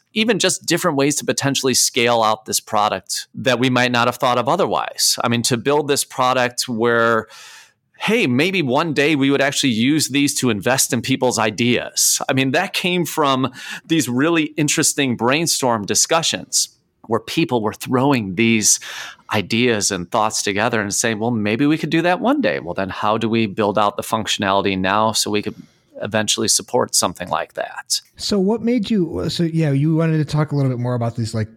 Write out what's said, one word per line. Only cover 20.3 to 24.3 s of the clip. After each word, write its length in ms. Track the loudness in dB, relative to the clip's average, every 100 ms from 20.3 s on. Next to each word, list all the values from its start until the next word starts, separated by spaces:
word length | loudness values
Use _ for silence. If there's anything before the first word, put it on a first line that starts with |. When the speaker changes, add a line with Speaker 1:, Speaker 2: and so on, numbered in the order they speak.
| -2
Speaker 1:
together 380 | -2 0 0 0
and 140 | -2
saying, 240 | -2 -2 -2
"Well, 120 | -2
maybe 360 | 0 0 2 2
we 120 | 0
could 120 | 0
do 120 | 0
that 180 | 0 0
one 200 | 0 0
day." 200 | 0 -2
Well, 140 | -4
then 160 | -6 -6
how 280 | -2 -2 0
do 100 | 0
we 180 | 0 0
build 320 | 0 0 2
out 180 | 0 0
the 60 |
functionality 760 | -4 -4 -2